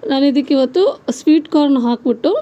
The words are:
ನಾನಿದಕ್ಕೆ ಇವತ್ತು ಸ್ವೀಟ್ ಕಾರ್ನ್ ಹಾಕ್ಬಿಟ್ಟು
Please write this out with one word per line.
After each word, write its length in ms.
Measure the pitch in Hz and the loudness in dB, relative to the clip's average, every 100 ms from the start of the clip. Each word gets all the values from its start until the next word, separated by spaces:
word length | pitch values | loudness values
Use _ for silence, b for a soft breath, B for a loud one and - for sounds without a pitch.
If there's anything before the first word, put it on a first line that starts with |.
| - | -4
ನಾನಿದಕ್ಕೆ 460 | 269 277 277 277 | 0 2 0 0
ಇವತ್ತು 500 | 277 262 302 403 - - | 0 0 0 0 -2 -8
ಸ್ವೀಟ್ 380 | 247 - 320 302 | -4 2 2 2
ಕಾರ್ನ್ 280 | 302 294 269 | 0 2 0
ಹಾಕ್ಬಿಟ್ಟು 600 | 240 240 240 226 285 466 | 0 -2 -2 -2 -2 -2